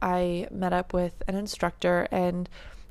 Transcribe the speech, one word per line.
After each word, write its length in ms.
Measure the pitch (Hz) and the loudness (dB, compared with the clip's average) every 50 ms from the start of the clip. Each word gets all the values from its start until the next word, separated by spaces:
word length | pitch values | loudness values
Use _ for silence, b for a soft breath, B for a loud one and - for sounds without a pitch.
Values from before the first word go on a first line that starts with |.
| - | 0
I 460 | 185 180 180 180 175 175 175 - - | 2 2 2 2 2 0 0 -4 -4
met 220 | - 185 185 180 180 | -4 -2 0 2 2
up 200 | 180 180 - - | 2 0 0 0
with 300 | 180 180 170 - - - - | 0 0 0 -2 -4 -4 -2
an 80 | 185 | -2
instructor, 720 | 196 208 208 - - 180 175 - - - 180 180 175 - - | -2 -4 -4 -4 0 0 0 0 0 2 4 4 4 2 2
and 380 | - 185 180 180 175 180 180 - B B B B B B B B | 2 2 2 2 2 0 -4 -6 B B B B B B B B